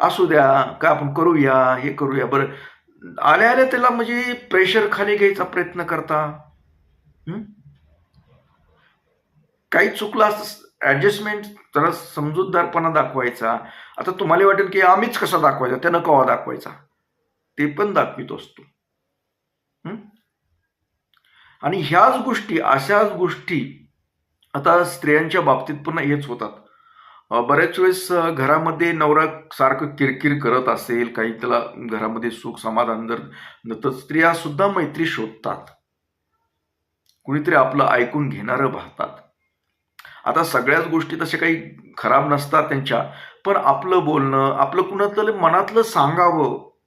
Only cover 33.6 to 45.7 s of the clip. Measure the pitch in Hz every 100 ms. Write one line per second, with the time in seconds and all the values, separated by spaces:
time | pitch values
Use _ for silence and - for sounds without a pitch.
33.6 | 113 110 131 - - 156 165 165 156 147
34.6 | 202 190 147 156 160 - 110 - - 95
35.6 | - _ _ _ _ _ _ _ _ _
36.6 | _ _ _ _ _ _ - 143 151 151
37.6 | 131 143 131 123 120 147 139 101 107 127
38.6 | 135 - - - - - _ _ _ _
39.6 | _ _ _ _ - - - 147 156 131
40.6 | 123 160 165 160 143 160 160 156 165 160
41.6 | - - - - 113 135 147 143 139 156
42.6 | - 139 131 120 139 - - - 196 196
43.6 | 139 139 185 185 147 151 135 135 135 -
44.6 | 139 180 180 196 202 202 214 202 165 175
45.6 | 196